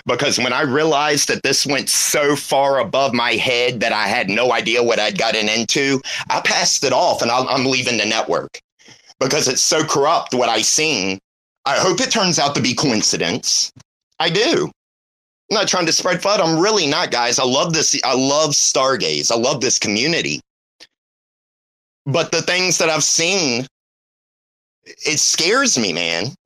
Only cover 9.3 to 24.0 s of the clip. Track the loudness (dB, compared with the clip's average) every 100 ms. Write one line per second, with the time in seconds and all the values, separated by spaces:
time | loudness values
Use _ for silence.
9.3 | 0 0 0 0 0 0 2 2 2 0
10.3 | 0 2 2 0 0 0 0 -2 -4 -10
11.3 | _ _ _ -2 0 2 0 0 0 0
12.3 | 2 0 0 -2 0 0 0 0 0 -2
13.3 | -2 -2 -2 -4 -8 -20 _ _ -4 -2
14.3 | 0 0 0 -2 -6 _ _ _ _ _
15.3 | _ -4 -2 0 0 0 0 0 -2 0
16.3 | 0 2 2 2 2 0 0 -2 -2 0
17.3 | 0 0 0 0 0 0 0 0 0 2
18.3 | 2 2 2 0 2 2 0 -2 -2 0
19.3 | 0 0 0 -2 -2 0 0 0 -2 -4
20.3 | -6 -10 _ _ _ -20 _ _ _ _
21.3 | _ _ _ _ _ _ _ -4 -2 0
22.3 | -2 0 0 0 0 0 0 0 0 0
23.3 | 0 0 -2 -6 _ _ _